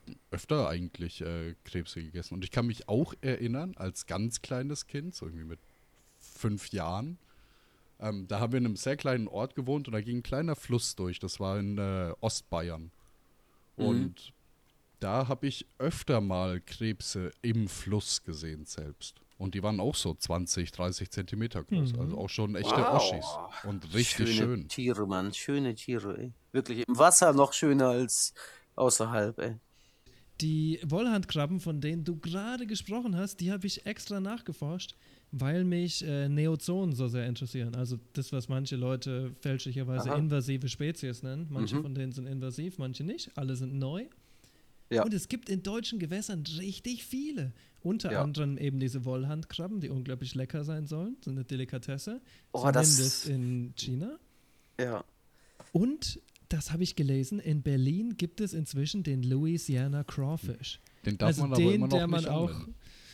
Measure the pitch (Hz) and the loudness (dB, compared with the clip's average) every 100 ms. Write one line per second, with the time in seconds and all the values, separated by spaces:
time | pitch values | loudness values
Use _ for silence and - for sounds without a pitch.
0 | - - _ - - 151 87 85 87 - | -12 -18 _ -8 0 2 2 0 -4 -6
1 | 85 - 82 85 82 87 - 90 82 85 | -8 -6 -6 -4 -6 -10 -6 -6 -6 -8
2 | 80 85 - 90 92 127 120 110 - 110 | -8 -10 -8 -8 -4 0 0 -2 0 0
3 | 160 - 131 123 117 127 180 - 92 - | 0 -2 -4 -2 -2 -2 -6 -6 -6 -6
4 | - 90 113 - - 127 139 147 - 139 | -6 -2 -2 -4 -4 -4 -4 -6 -8 -8
5 | 170 - 82 82 80 82 - _ _ _ | -8 -10 -10 -10 -10 -12 -16 _ _ _
6 | _ _ - - 110 104 - 98 82 95 | _ _ -20 -4 -2 -2 -2 -2 -2 -2
7 | 143 175 - - - _ _ _ _ - | -4 -8 -16 -20 -20 _ _ _ _ -8
8 | 107 101 92 101 117 131 120 98 135 139 | -6 -4 -4 0 2 2 2 0 -2 -2
9 | 139 127 107 98 131 - 127 147 135 107 | 0 0 0 -2 -4 -4 -2 -2 -2 -4
10 | 110 120 - 135 165 147 - 120 - - | -2 -4 -2 -2 0 -2 0 0 0 -2
11 | 90 87 92 - 95 101 101 104 98 95 | -4 -2 -6 -4 -2 0 0 0 0 0
12 | 87 85 113 - - 85 87 80 82 - | -2 -2 -2 -4 -4 -4 -4 -6 -12 -18
13 | - - _ _ _ _ _ - 120 120 | -20 -20 _ _ _ _ _ -2 2 2
14 | 127 - - - _ _ _ _ _ _ | 0 -4 -18 -20 _ _ _ _ _ _
15 | 98 117 131 131 143 - - - 139 - | 0 0 0 0 -2 -4 -10 -2 -2 0
16 | - 120 101 90 92 90 - - 113 104 | 2 2 4 2 0 -2 -6 -4 -2 -2
17 | - 98 90 - 117 113 101 - - 104 | -4 -4 -4 -2 0 2 0 -2 0 0
18 | - - - 78 80 78 76 - 76 - | 0 -4 -4 -8 -8 -8 -10 -10 -10 -12
19 | - - _ - 95 95 104 104 113 - | -16 -18 _ -8 -4 -2 0 2 0 0
20 | 92 80 - 85 87 - 85 - 90 90 | -2 -2 -2 -2 0 -2 -2 -2 -2 -2
21 | 92 - 92 104 113 90 - 185 131 120 | -6 -6 -4 -2 -2 -4 0 2 2 0
22 | 135 190 - - 104 95 - 135 240 285 | -2 -2 -4 0 0 0 2 4 6 6
23 | 95 85 - 80 90 - 104 98 80 101 | 4 0 -4 -8 -10 -8 -6 -6 0 2
24 | 120 - 117 110 120 120 76 - 123 110 | 2 2 4 4 4 0 -4 -2 0 0
25 | 98 92 98 - - 143 131 110 - 117 | 0 0 0 -4 -2 0 0 -2 -4 -2
26 | 101 - 123 - _ 131 127 117 120 123 | -2 -6 -8 -12 _ -2 0 -2 2 8
27 | 165 - 175 139 139 - 156 139 127 123 | 10 12 10 10 8 6 4 6 6 4
28 | 127 - - - - - _ - 127 - | 2 2 0 -2 -16 -18 _ 2 4 4
29 | 113 113 104 - 120 110 - _ - _ | 2 2 2 0 -4 -4 -12 _ -20 _
30 | - - - - 156 156 156 160 156 165 | -20 -20 -14 -2 0 2 2 0 0 2
31 | 247 208 180 156 147 185 170 151 151 170 | 2 2 0 0 0 0 -2 -2 -2 -2
32 | 156 160 165 185 220 254 226 220 - 226 | -2 -4 -4 -4 -4 -4 -4 -6 -4 -4
33 | 247 175 196 - 175 202 196 - - 208 | 0 0 -2 -2 -2 -2 -2 -4 -6 -8
34 | - 202 190 226 - 151 147 180 - - | -6 -4 -4 -6 -8 -6 -6 -6 -8 -14
35 | - - _ 139 131 175 185 175 175 - | -20 -20 _ -2 0 2 2 2 0 -2
36 | 156 143 143 147 156 160 - 180 185 127 | -2 0 2 4 2 2 0 0 2 2
37 | 127 123 120 120 127 131 117 120 123 123 | 0 0 -2 -2 -4 -4 -4 -2 -2 -4
38 | - - 131 135 117 131 135 131 127 131 | -6 -6 -4 -4 -2 -2 -2 0 0 0
39 | 135 127 131 131 147 135 135 127 127 127 | -2 -4 -4 -4 -2 -2 -2 -4 -2 0
40 | 123 147 151 143 127 135 127 - 151 160 | 2 2 2 2 0 0 -2 -2 -4 -2
41 | 131 120 131 135 165 135 107 143 147 135 | -6 -6 -6 -6 -4 -2 0 -2 -2 -4
42 | 131 131 131 135 131 123 175 185 131 123 | -4 -4 -6 -4 -4 -4 -6 -4 -6 -4
43 | 156 339 - - 131 127 131 135 135 175 | -6 -6 -8 -6 -4 -2 -2 -2 -2 -4
44 | 277 - - - - - - - - 226 | -8 -14 -20 -20 -20 -20 -20 -20 2 4
45 | 214 202 - 247 - 190 196 226 220 220 | 4 2 -2 -6 -2 -2 -2 -4 -4 -4
46 | 156 190 214 180 147 160 196 190 240 240 | -2 -4 -4 -4 -4 -4 -6 -6 -6 -8
47 | - 254 294 269 131 - - - 170 220 | -6 -4 -4 -4 -4 -6 -18 -6 -2 -2
48 | 180 104 147 147 143 139 143 135 131 131 | 0 0 0 0 0 0 0 0 0 0
49 | 123 131 135 151 160 - 180 208 147 135 | -2 -2 -2 -4 -6 -6 -4 -4 -2 -4
50 | 127 127 131 131 131 156 147 156 147 156 | -4 -6 -4 -4 -4 -4 -2 -4 -4 -4
51 | 202 269 - 135 123 131 127 127 - 139 | -4 -6 -6 -6 -4 -4 -4 -6 -6 -6
52 | - 247 - - _ 123 135 139 156 139 | -6 -10 -12 -20 _ 2 6 8 8 8
53 | 131 - 156 135 123 123 123 - - 127 | 6 2 0 0 0 0 -2 -6 -2 -2
54 | 208 320 _ _ _ _ _ - 123 110 | -2 -8 _ _ _ _ _ -4 -2 -2
55 | - _ _ _ - - - 170 240 311 | -6 _ _ _ -20 -20 -2 2 2 0
56 | - - - - - 160 - 165 180 - | -4 -8 -14 -20 -4 -4 -2 -2 0 2
57 | 139 135 131 208 156 151 147 135 131 175 | 2 2 0 -2 0 0 2 2 4 2
58 | 233 - 175 - 208 160 147 139 147 208 | -2 -2 -4 -2 -4 -2 -4 -2 -2 -2
59 | 156 131 123 131 156 165 - 127 139 143 | -2 0 2 2 2 0 0 0 0 -2
60 | - - 139 160 - - - - - - | -4 -2 -2 -2 -4 -8 -10 -12 -14 -6
61 | - 104 165 151 139 131 175 208 196 180 | -4 2 4 4 4 6 8 6 6 4
62 | 170 170 156 156 170 160 190 - - - | 4 2 2 2 0 -2 -8 -14 -18 -20
63 | - | -20